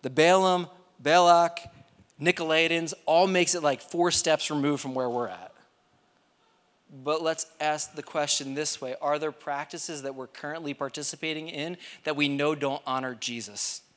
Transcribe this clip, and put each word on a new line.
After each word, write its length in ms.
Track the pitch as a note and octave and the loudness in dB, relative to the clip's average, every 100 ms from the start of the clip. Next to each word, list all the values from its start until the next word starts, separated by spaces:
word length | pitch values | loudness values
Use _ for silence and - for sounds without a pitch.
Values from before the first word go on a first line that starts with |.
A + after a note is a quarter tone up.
The 80 | B2+ | -4
Balaam, 560 | B2+ D#3+ F#3+ F#3 F3+ E3+ - _ _ | 4 6 6 4 2 -2 -14 _ _
Balak, 720 | C3 E3+ F3 E3+ E3+ E3+ - - - _ _ - | 4 6 8 6 4 -2 -16 -20 -20 _ _ -2
Nicolaitans 720 | D3+ F3 D#3+ D#3+ E3 E3 E3 - | 0 0 2 2 2 0 -2 -6
all 240 | - E3 F#3+ | 2 6 6
makes 260 | F#3 F3 | 4 2
it, 80 | F3 | 2
like, 180 | D3 C3 | 0 -2
four 300 | - F3 F3 | -6 0 2
steps 400 | - - D#3 - | 2 2 2 0
removed 320 | D3+ C#3+ C#3+ | 0 0 -2
from 120 | C3+ | -4
where 140 | C3 B2+ | -4 -2
we're 200 | A#2+ A2+ | -2 -4
at. 240 | F2+ F#2 _ _ _ _ _ _ _ _ _ _ _ _ _ _ | -8 -16 _ _ _ _ _ _ _ _ _ _ _ _ _ _
But 340 | C#3+ C3+ D#3+ | -12 -4 -2
let's 240 | D#3+ D#3+ - _ | -2 -2 -6 _
ask 340 | D3+ D3+ - | -2 -2 -4
the 80 | D#3 | -10
question 520 | - D#3+ D3 - C3+ | -6 -4 0 -2 -2
this 260 | C#3 D3+ - | -4 -4 -4
way. 140 | C3 B2+ | -8 -4
Are 160 | D3 D3 | -2 -2
there 140 | D#3 | -2
practices 680 | C#3+ - C#3+ D#3 E3 - D3+ | -8 -8 -8 -8 -10 -8 -8
that 120 | C3+ | -8
we're 140 | C3 B2+ | -10 -14
currently 440 | - D3 D#3+ D3+ | -12 -10 -8 -8
participating 760 | C#3 C#3 - D3 D3+ D#3+ D#3 D#3+ | -6 -6 -4 -6 -6 -6 -6 -8
in 280 | D#3 D#3 F3 - - | -8 -8 -8 -14 -10
that 120 | - D3 | -6 0
we 120 | C#3+ | 0
know 260 | C#3 D3 | 2 0
don't 280 | D3+ C#3+ C#3 - | 0 -2 -4 -4
honor 280 | C3 C3 | -4 -4
Jesus? 680 | A#2 - A#2+ G#2 G2+ - - _ | -8 -8 -8 -10 -8 -8 -8 _